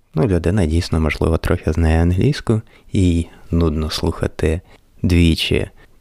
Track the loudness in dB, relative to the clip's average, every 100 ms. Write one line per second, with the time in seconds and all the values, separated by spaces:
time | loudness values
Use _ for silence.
0 | _ -4 0 0 0 0 0 0 0 -2
1 | -2 0 -2 -2 0 -2 0 0 2 2
2 | 2 2 0 -2 -2 -2 -4 -20 -6 0
3 | 2 0 -4 -12 -4 0 0 0 -4 -4
4 | -4 -2 -6 -2 -2 -2 _ -20 _ -6
5 | 0 4 4 2 -2 -2 -4 -12 -20 _